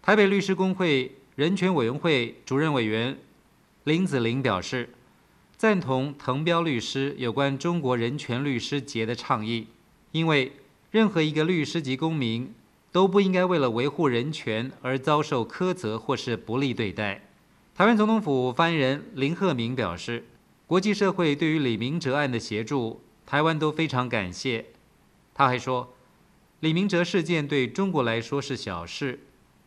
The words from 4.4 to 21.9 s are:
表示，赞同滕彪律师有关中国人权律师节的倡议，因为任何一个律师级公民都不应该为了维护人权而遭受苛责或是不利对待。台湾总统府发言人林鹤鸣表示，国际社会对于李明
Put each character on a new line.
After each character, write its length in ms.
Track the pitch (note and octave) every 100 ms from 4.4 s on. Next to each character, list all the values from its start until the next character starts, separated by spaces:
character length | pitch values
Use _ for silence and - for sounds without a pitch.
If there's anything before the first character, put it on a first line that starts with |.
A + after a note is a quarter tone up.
表 200 | B2+ F#2+
示， 300 | F2 B2+ A#2+ - _ _ _ _ _ _
赞 240 | A3 G3+
同 340 | C3+ C3 C#3 C#3+
滕 280 | - C3
彪 180 | D#3 E3+
律 160 | E3 B2+
师 380 | G#2+ C3+ C#3 C#3+
有 140 | B2
关 260 | A2+ C#3 C3+
中 220 | E3+ F3
国 160 | C3+ B2
人 200 | A#2 C#3+
权 280 | - A#2+
律 160 | C#3+ B2
师 200 | A2 C#3+
节 240 | A#2 A#2
的 80 | A2+
倡 320 | A#2+ - B2
议， 220 | G#2+ A#2 A2 - _ _ _
因 160 | D#3+ E3
为 240 | D3 C3 - - _ _
任 160 | G#3+ A3
何 120 | E3+
一 120 | D#3
个 100 | D3+
律 220 | D#3+ F3+
师 180 | C#3+ E3+
级 140 | C#3 C3
公 180 | D#3+
民 400 | D#3+ A#2+ A2+ B2+ - _ _ _
都 180 | F3 F#3+
不 140 | F#3+
应 100 | F#3+
该 100 | F#3
为 160 | F3+ F3
了 120 | C3
维 180 | A2+ C3+
护 180 | C#3+ D#3
人 240 | A#2+ C3
权 400 | D3+ - A2 B2+ -
而 160 | B2+ C3+
遭 240 | C#3 D3+
受 260 | D3+ C3+ A2+
苛 240 | - F#3
责 260 | F3+ A2 A2
或 160 | -
是 220 | B2+ - A2+
不 220 | - A#2
利 160 | C#3
对 180 | A#2+ A2
待。 300 | E2+ G#2+ G2 - _ _ _ _
台 120 | - G3
湾 100 | A3+
总 100 | G#3+
统 140 | A3
府 320 | D#3+ C3+ B2+
发 160 | B2 E3
言 80 | E3
人 260 | C3 C#3 -
林 200 | C#3 C#3
鹤 200 | E3+ F#3+
鸣 200 | C3+ A#2
表 220 | B2+ G#2 F2
示， 300 | - A#2 - _ _ _ _
国 120 | E3+
际 140 | G3
社 180 | G#3 G3
会 240 | F3 E3+
对 160 | D3 D#3+
于 80 | D#3
李 200 | C3+ A2
明 200 | A#2+